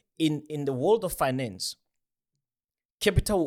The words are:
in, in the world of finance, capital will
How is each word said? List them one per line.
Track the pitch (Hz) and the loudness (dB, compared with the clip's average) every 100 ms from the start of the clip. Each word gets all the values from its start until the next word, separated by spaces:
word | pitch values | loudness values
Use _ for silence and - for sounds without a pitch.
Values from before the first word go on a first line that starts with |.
| _ - | _ -2
in, | 160 151 - | 0 0 -6
in | 151 143 | -6 -2
the | |
world | 127 156 220 | 0 2 2
of | 180 | 0
finance, | - 143 131 123 92 - - _ _ _ _ _ _ _ _ _ _ _ - | -2 0 0 -4 -6 -10 -10 _ _ _ _ _ _ _ _ _ _ _ -4
capital | 208 190 - | 0 2 2
will | 202 | 2